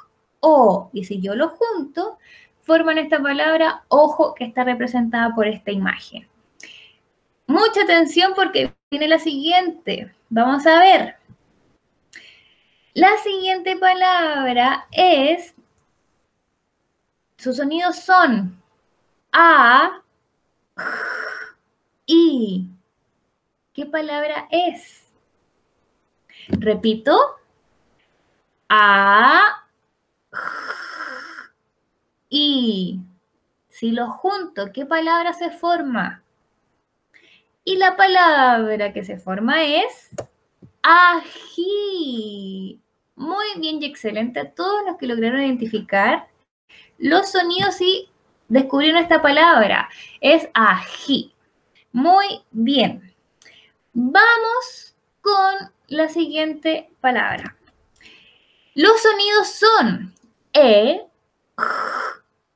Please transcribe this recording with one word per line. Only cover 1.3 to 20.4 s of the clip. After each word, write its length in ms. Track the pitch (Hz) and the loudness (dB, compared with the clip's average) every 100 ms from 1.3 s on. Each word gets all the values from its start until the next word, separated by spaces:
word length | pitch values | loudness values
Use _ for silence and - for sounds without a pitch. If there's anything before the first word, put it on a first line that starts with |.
| 220 | -4
los 180 | 330 | -4
junto, 640 | - 466 381 277 330 415 - _ - _ _ | -4 -6 -6 -8 -8 -8 -12 _ -20 _ _
forman 380 | - 330 320 320 | 0 2 2 -2
esta 220 | 302 302 | -2 -2
palabra 640 | 277 285 311 320 320 - _ | -2 -2 0 0 0 -2 _
ojo 480 | 277 302 269 202 - | 4 4 2 -2 -4
que 80 | |
está 220 | 233 254 254 | -8 -4 -4
representada 680 | 240 247 247 233 233 233 | -4 -4 -4 -2 -2 -2
por 140 | 226 214 | -2 -4
esta 240 | 214 - | -6 -8
imagen. 560 | 196 190 - - - - _ _ _ - - - _ _ _ _ _ - | -4 -4 -6 -12 -20 -20 _ _ _ -20 -20 -20 _ _ _ _ _ -2
Mucha 360 | 330 440 415 | 2 2 2
atención 500 | 349 339 320 339 381 381 | 2 2 2 2 0 0
porque 380 | 370 269 262 - _ | -2 -2 -6 -8 _
viene 160 | 285 302 | -6 0
la 120 | 320 | 0
siguiente. 960 | 320 277 311 359 359 302 - - - _ _ | -2 -6 0 0 0 -6 -10 -10 -12 _ _
Vamos 380 | 226 247 277 320 | 0 0 2 4
a 140 | 330 | 6
ver. 340 | 381 339 - - _ _ _ _ _ _ _ _ _ - - _ _ _ _ _ _ | 8 6 2 -12 _ _ _ _ _ _ _ _ _ -20 -20 _ _ _ _ _ _
La 220 | - 381 427 | 2 4 4
siguiente 540 | 415 381 370 370 370 370 | -2 -4 -4 -4 -4 0
palabra 1080 | 370 370 370 359 320 285 254 240 247 - - | 0 2 2 2 0 -2 -2 0 0 -2 -6
es, 640 | - 370 294 277 349 - _ _ _ _ _ _ _ _ _ _ _ _ _ _ _ _ _ _ _ | 0 2 4 2 -2 -6 _ _ _ _ _ _ _ _ _ _ _ _ _ _ _ _ _ _ _
sus 180 | 254 247 | -8 -6
sonidos 400 | 285 320 359 339 | -4 -2 -4 -4
son 640 | - 370 320 208 185 - _ _ _ _ _ _ _ | 2 4 4 0 -4 -10 _ _ _ _ _ _ _
a, 680 | 302 339 294 240 262 339 392 _ _ _ _ | 4 6 6 6 4 2 -4 _ _ _ _